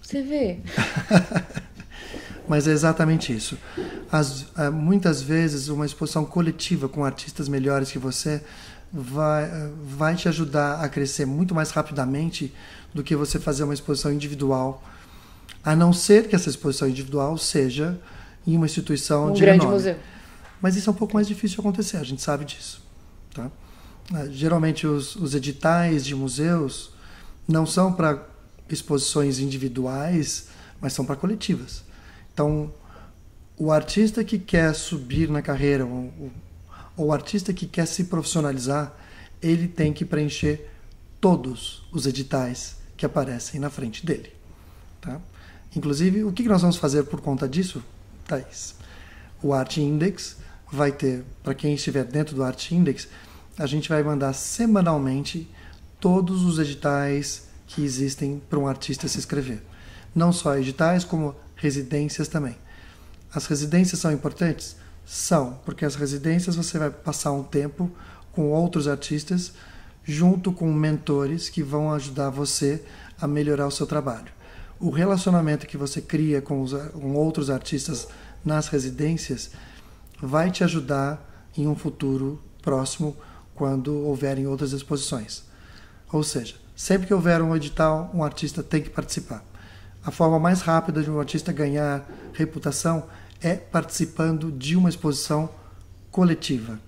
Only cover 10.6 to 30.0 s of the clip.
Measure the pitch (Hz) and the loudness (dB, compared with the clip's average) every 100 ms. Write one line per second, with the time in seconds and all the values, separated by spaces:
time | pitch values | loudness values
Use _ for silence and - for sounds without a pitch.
10.6 | 143 151 151 139 135 - 135 143 185 165 | 2 0 -2 -2 -2 -2 -2 0 2 2
11.6 | 156 - 151 143 127 139 165 - 139 - | 0 -2 -2 -2 -2 0 -2 -4 -8 -10
12.6 | - - - 151 135 151 143 175 165 139 | -18 -20 -10 -8 -2 0 0 -2 0 0
13.6 | 147 143 - 139 147 147 147 143 139 131 | 0 -2 -2 0 0 0 -2 -2 2 2
14.6 | 131 135 - - - - - - - - | 0 -4 -14 -20 -20 -20 -20 -20 -20 -6
15.6 | - 156 170 175 - 208 220 180 170 135 | 2 6 8 6 10 8 10 2 2 -2
16.6 | 147 135 139 131 135 143 139 160 - 170 | -2 0 0 0 -2 -2 0 -2 0 2
17.6 | 131 123 160 180 - - - - - 165 | 2 2 -2 -4 -10 -18 -18 -8 2 4
18.6 | 156 165 - 143 - 147 151 151 196 180 | 4 0 -2 -2 2 2 2 8 10 10
19.6 | 143 - 190 165 - - - - - - | 8 4 2 -2 -8 -20 -20 -20 -20 -2
20.6 | 185 185 202 208 214 214 208 202 208 180 | 2 2 2 0 2 2 2 2 -2 0
21.6 | 202 185 208 175 135 135 - 143 147 - | 0 0 -2 -2 -4 -4 -2 -2 -2 -10
22.6 | - - - - - - - - 123 - | -14 -16 -18 -20 -20 -20 -14 -10 -10 -10
23.6 | - - - - - 170 143 135 160 170 | -20 -20 -20 -20 -8 -6 -4 -2 2 4
24.6 | 160 156 151 147 135 - 156 143 135 135 | 4 2 0 0 -2 -4 -2 0 -2 0
25.6 | 165 170 170 156 135 139 135 123 160 170 | 2 4 4 2 0 -4 -4 0 2 2
26.6 | 139 - - - - - - - - 160 | 0 -4 -14 -18 -20 -18 -18 -12 0 2
27.6 | 160 185 185 180 165 143 - - - - | 2 4 2 4 2 2 -6 -20 -20 -20
28.6 | - 151 - 143 135 151 143 131 139 135 | -10 -10 0 0 2 2 2 2 -2 -2
29.6 | 131 123 127 131 | -4 -2 -2 -2